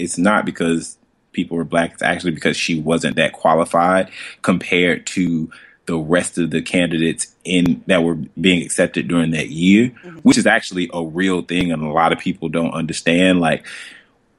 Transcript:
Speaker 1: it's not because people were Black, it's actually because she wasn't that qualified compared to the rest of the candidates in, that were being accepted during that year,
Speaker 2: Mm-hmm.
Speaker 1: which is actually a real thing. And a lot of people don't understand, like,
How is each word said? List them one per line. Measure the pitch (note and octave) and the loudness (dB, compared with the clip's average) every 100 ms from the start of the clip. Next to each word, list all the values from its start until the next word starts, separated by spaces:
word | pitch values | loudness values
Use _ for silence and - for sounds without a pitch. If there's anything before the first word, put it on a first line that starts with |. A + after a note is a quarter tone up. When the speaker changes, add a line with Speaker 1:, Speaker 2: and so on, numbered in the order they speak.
Speaker 1:
it's | E2+ - | -6 0
not | F#2+ G#2 | 2 2
because | - - E2+ E2 D#2 - _ _ _ | 0 -2 -2 -2 -4 -14 _ _ _
people | - F2 E2+ | -6 -4 -4
were | |
Black, | D#2 E2+ E2 | -2 -2 -2
it's | - | -2
actually | - F2 F2 | -2 -2 -2
because | D#2 E2 D2+ | -2 -2 -2
she | - D#2+ | -2 -2
wasn't | D2+ E2 D2+ - | 0 0 0 0
that | D2 | 0
qualified | - D#2+ D#2+ E2+ E2+ F2 F#2+ F#2+ - - - | 0 2 2 2 2 2 2 0 -6 -16 -6
compared | - F2+ - F2+ F2+ D#2 - | -2 -2 0 2 2 0 -4
to | G2 F2+ D#2+ D#2+ - - _ - | -2 0 0 -4 -10 -20 _ -6
the | E2 | -4
rest | D#2 F2 F2 - | 0 0 0 -2
of | E2 | -2
the | D#2+ | -2
candidates | - F2+ E2+ E2 E2 - - _ - | -2 0 0 0 -2 -2 -8 _ -2
in, | F2+ F2 D#2+ - | 2 2 2 0
that | F#2 | 2
were | E2+ E2+ | 2 -2
being | - - F#2 F2 | -6 -2 2 2
accepted | - - F2 D#2+ B1 | 0 -2 0 -2 -2
during | E2+ D#2+ | 0 0
that | D#2 - | -2 -4
year, | D#2+ F2+ G2+ B2+ - | 0 4 6 4 -2
Speaker 2:
Mm-hmm. | - E3 | -18 0
Speaker 1:
which | - B2+ | 4 4
is | G#2 | 4
actually | A2+ - F#2 F2 | 2 0 -6 -6
a | F2 D#2+ | -4 -6
real | E2+ F#2+ F2+ | -2 0 0
thing. | E2 F2 F2+ | -2 -2 0
And | D#2 | -2
a | D2+ | -2
lot | D#2+ E2 | 2 2
of | E2 | 2
people | F#2 E2+ D#2+ | -4 -4 -4
don't | E2 E2 | -2 -2
understand, | E2 D#2+ - E2 E2+ F#2 F2+ | -2 -6 -4 0 4 4 4
like, | D#2+ D2+ - - - - _ _ _ | 2 -2 -6 -18 -18 -20 _ _ _